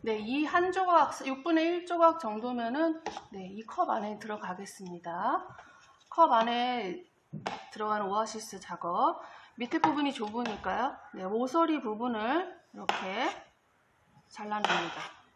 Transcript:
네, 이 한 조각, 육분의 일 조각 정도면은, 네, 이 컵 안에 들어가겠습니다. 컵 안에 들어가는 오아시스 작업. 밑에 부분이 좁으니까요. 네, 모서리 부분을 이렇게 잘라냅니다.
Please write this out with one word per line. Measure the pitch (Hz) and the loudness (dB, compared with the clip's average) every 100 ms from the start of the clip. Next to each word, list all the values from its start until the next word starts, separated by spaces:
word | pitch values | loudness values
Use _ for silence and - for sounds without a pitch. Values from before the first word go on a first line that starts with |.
네, | 226 214 | -2 -2
이 | 214 277 302 | 0 0 2
한 | 359 370 | 2 2
조각, | 370 370 339 277 - 269 | 2 6 6 6 0 -6
육분의 | 262 339 320 330 | -4 2 4 4
일 | 349 349 | 0 -2
조각 | 349 330 320 | 6 6 6
정도면은, | 226 214 247 240 233 269 330 320 - - - | -4 -4 -4 -2 -2 2 0 0 -6 -10 -14
네, | 196 185 | -12 -12
이 | 202 220 | -12 -10
컵 | - 349 | -2 0
안에 | 220 208 214 | 0 -2 -8
들어가겠습니다. | 220 208 190 180 196 - 185 175 170 170 220 359 359 - - - - _ _ | -8 -8 -6 -8 -10 -14 -12 -10 -8 -4 0 -2 -4 -18 -20 -20 -20 _ _
컵 | - 320 | 4 6
안에 | 233 226 240 247 247 190 - - _ _ - - - - | 8 4 2 0 0 -4 -6 -12 _ _ -10 -8 -10 -12
들어가는 | 214 214 214 196 | -6 -2 0 0
오아시스 | 208 220 220 214 190 | 0 0 -4 -12 -14
작업. | - 175 170 180 277 - - - - - | -12 -8 -2 2 2 2 -10 -18 -20 -8
밑에 | 240 320 | -2 4
부분이 | 320 285 285 | 4 4 0
좁으니까요. | 262 214 226 240 202 190 196 247 - - 208 | -2 -4 -2 -4 -4 -2 0 0 -2 -14 -8
네, | 185 | -2
모서리 | 220 254 330 330 302 | 0 2 4 4 2
부분을 | 233 214 247 220 220 311 359 - _ | -2 -2 -2 0 0 0 -2 -10 _
이렇게 | 208 196 - 190 202 302 - - _ _ _ _ _ _ _ _ | -8 -4 -4 -4 -2 -2 -4 -16 _ _ _ _ _ _ _ _
잘라냅니다. | - 214 208 208 185 170 - - - _ | -14 -6 -2 0 0 -2 -8 -12 -16 _